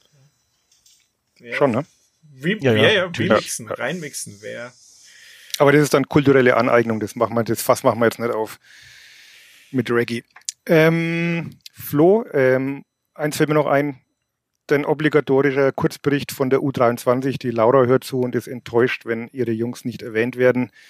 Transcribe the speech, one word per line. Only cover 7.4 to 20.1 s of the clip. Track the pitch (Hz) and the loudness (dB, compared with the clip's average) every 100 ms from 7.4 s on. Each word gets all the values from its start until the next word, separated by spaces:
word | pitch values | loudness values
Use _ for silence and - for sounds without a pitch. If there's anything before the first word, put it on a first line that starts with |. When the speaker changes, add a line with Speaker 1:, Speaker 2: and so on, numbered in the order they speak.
Speaker 2:
das | 110 113 | -4 -4
Fass | - 123 | 0 2
machen | 127 110 | 2 2
wir | 117 | 0
jetzt | - | 0
nicht | 117 | -6
auf | 110 110 - _ - - - - - - - - _ _ | -4 -6 -10 _ -20 -20 -20 -20 -20 -20 -20 -20 _ _
mit | 131 120 | -4 -2
Reggae. | 117 117 117 - - - - - | -2 -2 -6 -10 -16 -16 -12 0
Ähm, | 165 160 165 165 170 170 170 151 - - | 4 4 2 -2 -4 -4 -4 -8 -16 -20
Flo, | - - 147 170 220 - | -18 -6 2 4 4 0
ähm, | 143 131 131 135 139 _ _ _ | 0 2 2 -2 -8 _ _ _
eins | - 151 - | -6 -6 -2
fällt | 151 | 0
mir | |
noch | 151 - | 0 0
ein, | 139 147 135 _ _ _ _ _ _ - | 0 -2 -8 _ _ _ _ _ _ -2
dein | 143 | -2
obligatorischer | 143 143 151 147 135 135 139 135 135 | 0 -2 2 0 2 2 2 2 0
Kurzbericht | - 156 - 143 139 127 | 0 -4 -2 -2 -2 -4
von | - 131 | -4 0
der | 135 | 0
U | 139 | 0
dreiundzwanzig. | 131 117 120 127 123 135 120 | 0 0 2 -2 0 -2 -4
Die | 123 | -6
Laura | 113 113 135 123 | 2 4 4 4
hört | 131 | 2
zu | - 131 | 0 -4
und | 123 | -4
ist | 123 - | -4 -8
enttäuscht, | 120 - 117 123 - 113 | -14 -2 0 0 -2 -6
wenn | 113 117 | -8 -8
ihre | 135 117 | -6 -4
Jungs | 113 117 120 | -4 -4 -6
nicht | 123 95 | -10 -10
erwähnt | 117 | -6